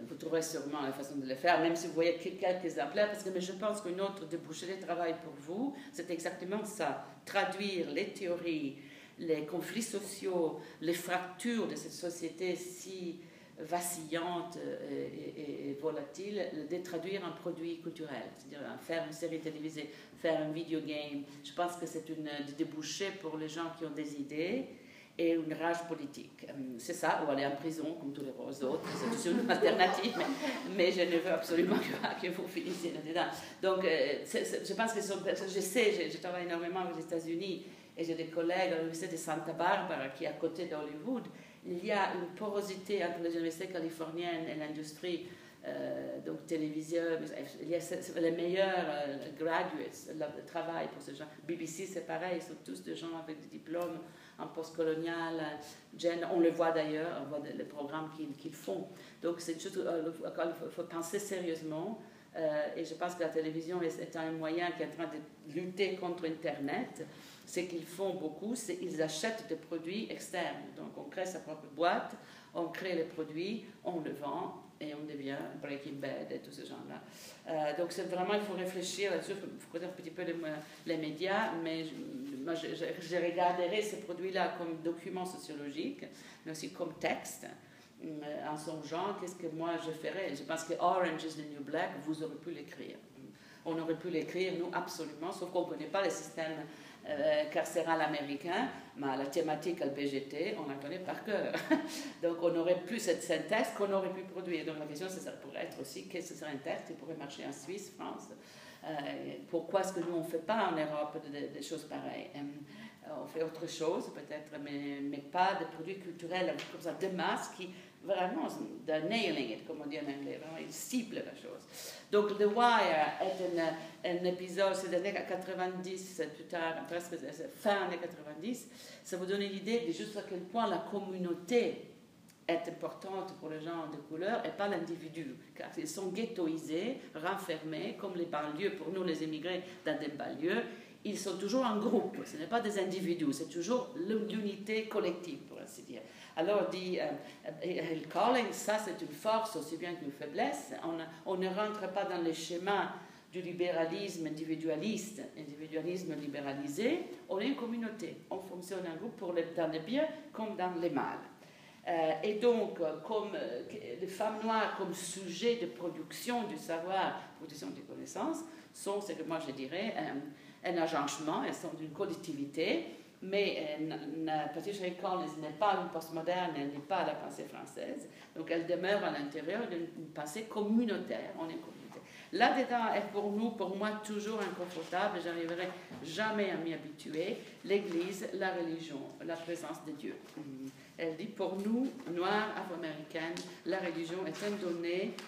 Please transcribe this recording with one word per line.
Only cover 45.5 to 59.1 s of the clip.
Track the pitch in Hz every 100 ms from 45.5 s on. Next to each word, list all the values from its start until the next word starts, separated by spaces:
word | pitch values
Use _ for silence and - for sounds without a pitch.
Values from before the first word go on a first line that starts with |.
| - -
euh, | 143 135 - - 135
donc | 143 156 -
télévision. | 160 151 151 156 170 165 160 151 - 139 -
Il | 147
y |
a, | 170
c'est, | 160 170
c'est | - 165
les | 165
meilleurs, | 170 175 185 190 180 160
euh, | 147 143 135 135 143
graduates, | 160 170 185 151 - - 180
le, |
le | 156 151 147 147
travail | 170 160 165 -
pour | 139
ces | 143 143
gens. | 151 - -
B |
B | 165 160
C, | - 190
c'est | 170 160
pareil, | 160 180 170
ils |
sont | - -
tous | - 185
des | 165 160
gens | 165 165
avec | 160 156
des | -
diplômes | 156 160 170 175 160 - - - -
en | 160
postcolonial, | 165 160 - 160 160 165 170 165 165
euh, | 151 151 - - - -
gen-, | 170 170 170 175
on |
le | 165
voit | 165 165
d'ailleurs, | 160 156 156 165 -
on | 143
voit | 147 147 151
les |
programmes | 151 147 143 156 156 160
qu'ils, | 143
qu'ils | - 160
font. | - - 185 185 - -